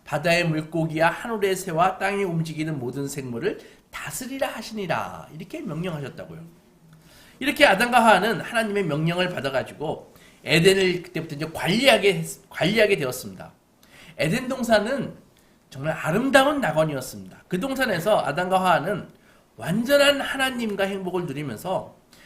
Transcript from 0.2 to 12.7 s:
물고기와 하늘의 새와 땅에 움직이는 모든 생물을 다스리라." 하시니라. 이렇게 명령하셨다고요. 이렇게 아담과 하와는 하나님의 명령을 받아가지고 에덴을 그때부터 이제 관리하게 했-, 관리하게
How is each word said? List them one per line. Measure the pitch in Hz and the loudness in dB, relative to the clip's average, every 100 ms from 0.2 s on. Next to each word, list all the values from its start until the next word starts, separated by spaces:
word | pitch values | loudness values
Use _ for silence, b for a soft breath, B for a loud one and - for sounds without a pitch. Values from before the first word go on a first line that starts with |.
| 170 170 170 | 2 2 2
물고기와 | 156 156 170 160 156 165 | 0 -2 -2 -2 2 2
하늘의 | 165 240 226 196 185 | 2 -6 -2 0 0
새와 | 185 160 185 190 | -2 2 2 2
땅에 | 196 202 | -2 -2
움직이는 | 196 165 160 151 156 147 | -2 -2 -4 -4 -4 -4
모든 | 120 139 139 | -6 -6 -6
생물을 | 139 127 117 180 - B B _ | -8 -8 -4 -4 -6 B B _
다스리라." | - - - 247 269 277 | -14 -10 -10 -8 -4 -4
하시니라. | 262 214 220 185 123 95 87 73 147 | -6 -10 -8 -4 -2 -4 -10 -14 -16
이렇게 | 165 311 | -14 -12
명령하셨다고요. | 240 156 180 156 135 - 90 82 - - _ _ _ - B B B B | -8 -6 -6 -6 -10 -12 -14 -14 -18 -20 _ _ _ -20 B B B B
이렇게 | 269 294 277 | -4 6 6
아담과 | 190 240 240 226 | 6 4 6 8
하와는 | 196 208 180 | 6 4 -2
하나님의 | - 233 220 202 | -2 -2 -2 0
명령을 | 185 147 160 175 180 | 0 0 0 0 -2
받아가지고 | 139 135 131 113 95 151 127 - B B B | -2 -2 -2 -4 -8 -6 -6 -10 B B B
에덴을 | - 160 185 190 185 175 | 0 4 6 4 2 0
그때부터 | - 165 160 143 | -4 -8 -8 -8
이제 | 156 | -8
관리하게 | - 147 208 269 214 196 170 | -4 0 2 6 6 4 0
했-, | 160 - - | -2 -10 -14
관리하게 | - 165 | -2 0